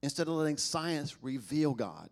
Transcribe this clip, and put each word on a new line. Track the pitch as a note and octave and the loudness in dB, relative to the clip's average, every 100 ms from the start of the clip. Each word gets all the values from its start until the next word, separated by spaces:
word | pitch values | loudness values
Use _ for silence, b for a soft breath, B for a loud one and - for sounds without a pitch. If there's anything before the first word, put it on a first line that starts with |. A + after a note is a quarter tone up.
instead | C#3 D3 D#3+ | -2 0 0
of | |
letting | E3 D#3 C#3+ | 2 2 2
science | - E3 E3 D#3+ C#3+ - | 0 0 0 -2 -2 -6
reveal | C3 C3 G2+ D3 D3+ | -6 -6 -2 2 4
God. | A#2+ G#2 D#2+ E2 | 4 -2 -4 -16